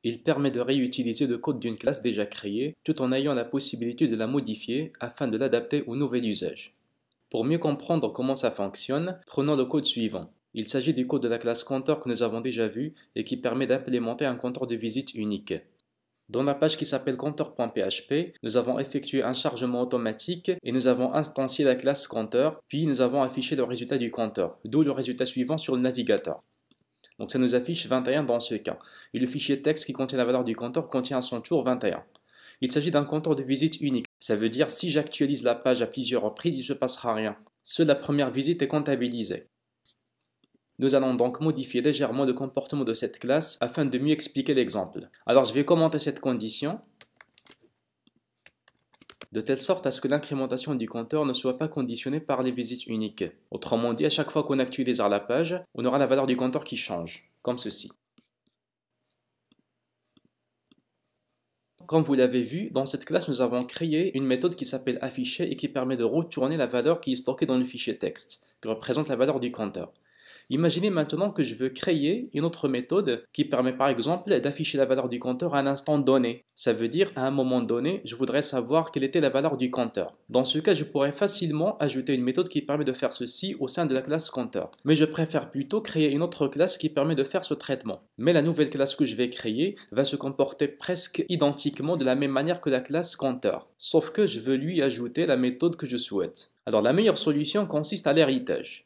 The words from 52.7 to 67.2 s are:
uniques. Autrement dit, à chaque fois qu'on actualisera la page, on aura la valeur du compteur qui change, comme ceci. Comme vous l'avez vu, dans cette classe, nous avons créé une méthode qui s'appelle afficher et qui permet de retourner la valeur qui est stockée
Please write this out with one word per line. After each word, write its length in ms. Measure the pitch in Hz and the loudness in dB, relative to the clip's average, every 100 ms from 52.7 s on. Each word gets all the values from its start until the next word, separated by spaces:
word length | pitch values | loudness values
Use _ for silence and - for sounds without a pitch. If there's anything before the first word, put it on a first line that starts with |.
| 120 - | -6 -6
uniques. 360 | 110 110 - 90 - _ | -4 -4 -4 -8 -8 _
Autrement 420 | - - 117 120 | -10 -2 0 0
dit, 120 | 113 151 | 0 0
à 40 | |
chaque 200 | 143 143 | 0 0
fois 140 | 151 | -2
qu'on 160 | 147 139 | 0 0
actualisera 480 | 127 - 127 123 104 | 0 -2 0 2 2
la 140 | 101 | 2
page, 340 | - 127 165 180 - - | 2 0 0 -4 -8 -2
on 100 | 123 | 0
aura 120 | 139 | 2
la 100 | 131 | 4
valeur 200 | 135 135 | 4 2
du 80 | 127 | 2
compteur 300 | 127 147 - | 2 -2 -4
qui 100 | 123 | -8
change, 560 | - 90 85 - _ _ | -4 -6 -6 -12 _ _
comme 160 | - 123 | -4 -2
ceci. 320 | 107 - - - _ _ _ _ _ _ _ _ _ _ _ _ _ _ _ _ _ _ _ _ _ _ _ _ _ _ _ _ _ _ _ _ _ _ _ _ _ _ - | -4 -6 -10 -16 _ _ _ _ _ _ _ _ _ _ _ _ _ _ _ _ _ _ _ _ _ _ _ _ _ _ _ _ _ _ _ _ _ _ _ _ _ _ 2
Comme 160 | 160 | 2
vous 120 | 151 135 | 4 6
l'avez 280 | 123 123 | 6 4
vu, 260 | 113 160 214 | 0 -4 -2
dans 140 | 131 135 | -2 0
cette 200 | - - | -4 0
classe, 240 | 160 165 | -2 0
nous 100 | 123 | 0
avons 220 | 123 123 | 0 0
créé 560 | 123 - 165 151 185 135 | -4 -4 0 0 0 0
une 80 | 135 | 0
méthode 320 | 127 180 170 | 2 2 0
qui 80 | 131 | -4
s'appelle 340 | 131 131 120 | -4 -4 -4
afficher 480 | 131 131 123 - 175 | -4 -4 -6 -4 -4
et 60 | - | -4
qui 140 | - | -4
permet 260 | 135 127 127 | -4 -2 0
de 80 | |
retourner 540 | 113 143 165 - 131 160 | 2 2 -2 -2 0 0
la 100 | 120 | 0
valeur 320 | 123 131 165 | 2 2 2
qui 140 | - | 0
est 20 | |
stockée 300 | 127 | -2